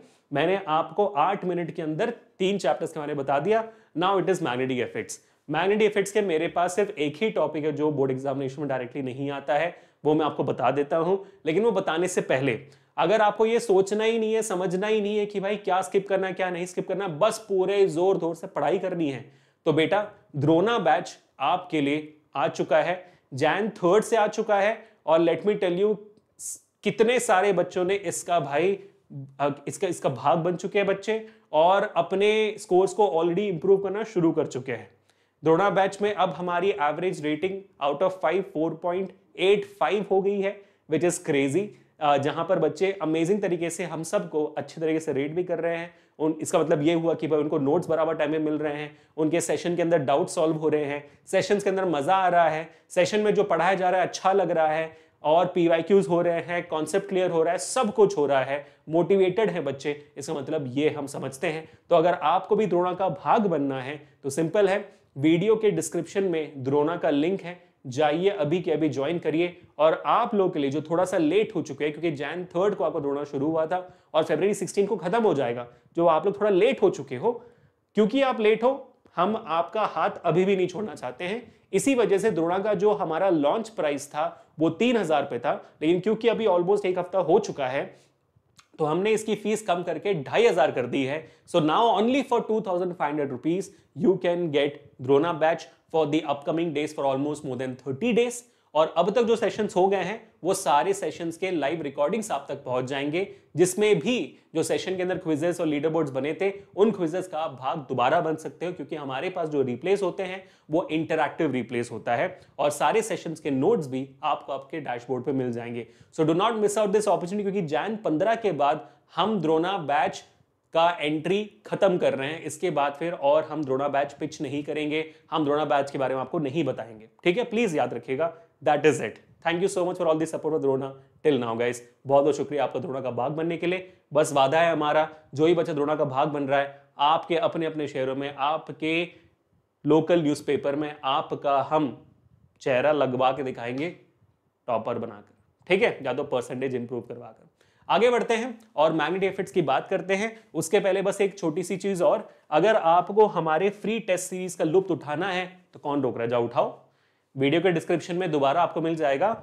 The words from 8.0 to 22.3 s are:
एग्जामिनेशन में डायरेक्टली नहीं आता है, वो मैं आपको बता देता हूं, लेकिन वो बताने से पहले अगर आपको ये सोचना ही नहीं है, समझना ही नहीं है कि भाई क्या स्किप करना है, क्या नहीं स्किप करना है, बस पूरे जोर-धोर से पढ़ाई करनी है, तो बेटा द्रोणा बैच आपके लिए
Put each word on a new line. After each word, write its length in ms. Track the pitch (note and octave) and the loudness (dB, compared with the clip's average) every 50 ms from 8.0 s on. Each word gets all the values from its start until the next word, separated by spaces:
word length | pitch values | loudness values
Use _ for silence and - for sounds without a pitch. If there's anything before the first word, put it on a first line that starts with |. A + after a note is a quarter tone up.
| C3+ C3+ | 0 0
एग्जामिनेशन 500 | C3 B2+ C3+ C#3 C3 C#3 C#3 C3 C3+ D#3+ | 0 -2 -4 -4 -4 -4 -4 -6 -6 -6
में 80 | D3 C#3 | -6 -4
डायरेक्टली 320 | C3+ B2+ B2 A#2+ - D3 | -4 -4 -4 -6 -8 -8
नहीं 300 | C3+ B2+ B2 C3+ C#3 C#3 | -8 -6 -6 -6 -6 -6
आता 220 | C#3 C#3 - - D3 | -6 -6 -4 0 0
है, 220 | D3 D#3+ F3 E3+ - - _ _ _ - | 0 0 -2 -4 -8 -18 _ _ _ 0
वो 80 | D3 D3+ | 2 2
मैं 120 | D#3 D#3 | 4 2
आपको 180 | C#3+ D3+ - D3+ | 0 0 -2 -2
बता 280 | C#3 C#3 - B2+ B2 | -2 -2 0 0 2
देता 260 | C#3 C#3+ C#3 C#3+ E3+ E3 | 2 2 0 0 0 0
हूं, 200 | D#3+ F3 G3 G3 - - - _ - | 2 2 0 -2 -2 -10 -20 _ -4
लेकिन 180 | D#3 D#3+ G3 A3 | 0 0 2 2
वो 80 | A#3 | 2
बताने 360 | G3 F#3+ - E3+ D#3 E3 F3+ F3+ | 2 0 -2 -2 0 0 -2 0
से 140 | - G#3 | 0 -2
पहले 380 | F#3 - D3+ C3 C#3 C3+ A2+ G#2+ - - - _ _ _ _ D3 | 0 0 0 0 2 0 -2 -2 -6 -14 -20 _ _ _ _ 0
अगर 240 | D#3+ E3+ G#3 A3+ | 2 2 4 4
आपको 240 | G#3+ G#3 G3+ - A3 | 4 2 2 2 2
ये 140 | A3 A#3 A#3 | 2 2 0
सोचना 440 | A#3 - F#3+ F#3+ F#3+ F#3+ G#3 G#3+ A3 | 2 4 4 4 4 2 0 0 0
ही 160 | A3+ A#3 A3+ | 2 2 2
नहीं 140 | A3 G#3+ A3 | 0 0 0
है, 80 | A3 | 0
समझना 460 | G#3+ A3 G3 F3+ F#3 F3+ F3 F#3 G#3 G#3+ | 0 -2 -2 -2 -2 -2 -2 -2 0 0
ही 140 | A3 G#3+ | 0 0
नहीं 160 | G3+ G#3 G#3+ G#3 | 0 0 0 -2
है 80 | G#3 | -2
कि 140 | G#3 - G3 | -2 -4 -4
भाई 160 | F#3+ G3 G#3+ | -4 -2 -4
क्या 260 | G3+ - G3 F3+ F#3 | -4 -2 0 0 0
स्किप 260 | F#3 - - G3 F#3+ G3 | 0 0 0 0 0 2
करना 200 | F#3+ F#3 F#3+ F#3 | 0 0 0 -2
है, 60 | F3+ | -2
क्या 160 | F#3+ F#3 F3+ | -2 -4 -4
नहीं 160 | F3+ E3+ F3+ | -2 -4 -6
स्किप 220 | F3 - F#3+ F3+ F#3+ | -6 -6 -8 -4 -4
करना 180 | F#3 F3 G3+ | -4 -4 -4
है, 140 | F#3 D#3 C#3+ | -4 -2 0
बस 260 | D#3+ A3 - A3 - - | 0 0 0 -2 -6 -2
पूरे 380 | G3 F#3 F#3 F#3 G3+ G3+ G3 F3+ | 0 0 2 2 4 4 4 4
जोर-धोर 480 | D3+ E3 F3+ F#3+ F#3+ F3+ E3+ E3 E3 | 4 2 2 2 2 2 0 -4 -4
से 120 | E3 - - | -6 -10 -8
पढ़ाई 320 | - D3+ C#3+ C#3+ F3 G3 | -4 -2 0 0 0 0
करनी 300 | F#3+ F#3 F3 E3+ E3 C#3 | -2 -4 -4 -2 -2 -2
है, 220 | C3+ A#2 - - - _ _ _ _ _ _ | -4 -6 -10 -14 -20 _ _ _ _ _ _
तो 80 | E3 D3+ | 0 2
बेटा 380 | D#3 D#3+ D#3 G3 G#3 G#3 G3+ - - _ _ - | 2 2 2 2 0 0 -4 -10 -18 _ _ -6
द्रोणा 440 | D3 C3 D3+ E3 E3+ F#3+ A3+ A#3+ A3+ | -2 2 4 4 4 4 2 0 2
बैच 380 | F3 D#3+ D#3 F3+ F3 - - - _ _ _ - | 2 2 2 2 0 -6 -12 -18 _ _ _ -4
आपके 420 | C3+ D3+ F3 F3+ F3+ - D#3+ D#3 | 0 0 0 0 -2 -4 -2 0
लिए 360 | C#3 C#3 D3 D3+ D3+ D3+ - _ _ _ | 0 0 0 -2 -4 -8 -16 _ _ _